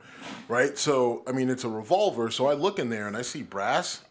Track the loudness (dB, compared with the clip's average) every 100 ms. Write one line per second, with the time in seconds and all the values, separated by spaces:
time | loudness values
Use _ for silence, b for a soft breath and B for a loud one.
0 | B B B B -2 2 2 2 2 4
1 | 4 2 -2 0 0 0 -4 -6 2 4
2 | 4 2 -2 2 2 2 0 0 -2 -2
3 | -4 -6 -6 -8 -8 -4 0 0 -2 -8
4 | -10